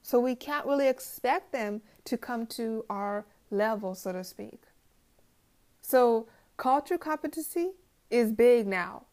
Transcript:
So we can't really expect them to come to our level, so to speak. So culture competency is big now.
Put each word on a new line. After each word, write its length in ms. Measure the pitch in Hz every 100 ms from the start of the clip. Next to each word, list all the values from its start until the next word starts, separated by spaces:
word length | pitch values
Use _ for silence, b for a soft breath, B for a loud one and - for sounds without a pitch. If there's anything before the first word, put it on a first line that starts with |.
So 180 | - 240
we 160 | 247 247
can't 300 | - 294 -
really 220 | 277 277
expect 640 | 262 - - 247 320 -
them 300 | 262 214 208 b b -
to 120 | 233
come 300 | - 240 226
to 380 | - 226 220 -
our 360 | 202 202 208 208 b _
level, 460 | 202 220 214 196 185
so 180 | 190
to 100 | 185
speak. 380 | 185 - 208 - _ _ _ _ _ _ _ _ _ _ _ _
So 460 | - 262 247 226 226 b b -
culture 420 | 262 277 285 349
competency 760 | 311 311 311 320 302 349 349 381 _ _ _
is 220 | 240 220
big 340 | 220 240 240 202
now. 380 | 190 175 - _